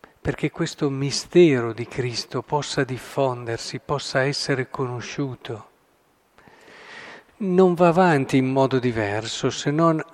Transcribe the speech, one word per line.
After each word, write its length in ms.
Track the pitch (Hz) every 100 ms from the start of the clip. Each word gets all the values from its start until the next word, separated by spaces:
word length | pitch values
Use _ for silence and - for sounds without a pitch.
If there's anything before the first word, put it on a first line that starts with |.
| - _
Perché 300 | 143 131 156
questo 400 | - 160 - 147
mistero 840 | 135 139 120 - 175 170 131 117
di 140 | 113 117
Cristo 560 | - 123 110 - 131
possa 420 | - 147 131 -
diffondersi, 960 | 127 123 - - 135 123 117 117 - 127
possa 380 | - 143 - 135
essere 480 | 135 139 - 131 123
conosciuto. 1000 | - 127 123 - - 139 120 - 110 - _ _ _ _ _ _ _ - - - - - - - - _ -
Non 340 | 196 180 185
va 160 | 170 175
avanti 480 | 165 180 147 131 135
in 160 | 131
modo 260 | 135 131 131
diverso 680 | 123 113 101 107 110 - 131
se 220 | - 143
non 320 | 147 165 160 -